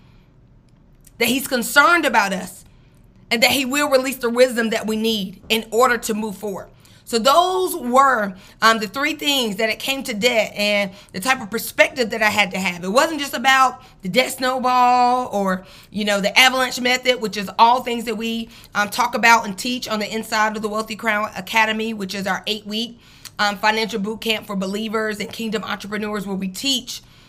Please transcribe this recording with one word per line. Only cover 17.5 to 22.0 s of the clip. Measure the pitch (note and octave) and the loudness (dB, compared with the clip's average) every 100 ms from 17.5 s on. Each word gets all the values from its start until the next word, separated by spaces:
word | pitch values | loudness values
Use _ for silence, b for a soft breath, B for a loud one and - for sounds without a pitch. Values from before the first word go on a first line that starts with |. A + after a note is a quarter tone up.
| - | 4
all | A#3 B3+ | 4 4
things | B3+ A#3+ A#3 | 0 -6 -6
that | G#3+ | -6
we, | A3+ A3+ A3+ B B | -4 -6 -8 B B
um, | G3+ G3+ | -4 -2
talk | G#3 A#3+ B3 | 0 -2 4
about | A#3 A3+ A3+ | 6 6 4
and | F#3 | -6
teach | B3 B3 - | -6 -6 -4
on | G#3+ | -4
the | G#3 | -4
inside | A3 G#3+ A3 G#3+ G#3+ | -6 -2 0 0 -2
of | |
the | G#3+ | -6
Wealthy | G#3+ G#3+ G#3+ | -4 -6 -4
Crown | A3+ G#3 G#3+ - | -2 -2 -2 -8
Academy, | F#3 A3+ A3 A3 A3 | -2 2 2 2 -4
which | A3 | -6